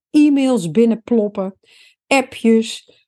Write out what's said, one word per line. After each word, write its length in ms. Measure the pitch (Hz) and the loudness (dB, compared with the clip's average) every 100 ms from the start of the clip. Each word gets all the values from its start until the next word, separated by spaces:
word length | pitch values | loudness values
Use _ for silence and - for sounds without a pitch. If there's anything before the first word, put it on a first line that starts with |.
| _ | _
e-mails 600 | 302 294 277 262 247 170 | 2 2 2 0 -2 -2
binnenploppen, 880 | 156 233 220 - 233 208 202 190 196 _ _ _ _ - | 0 0 0 -2 -2 -2 -6 -10 -12 _ _ _ _ -2
appjes, 920 | 269 262 - 226 226 226 - _ _ | -2 -2 -4 0 0 0 -10 _ _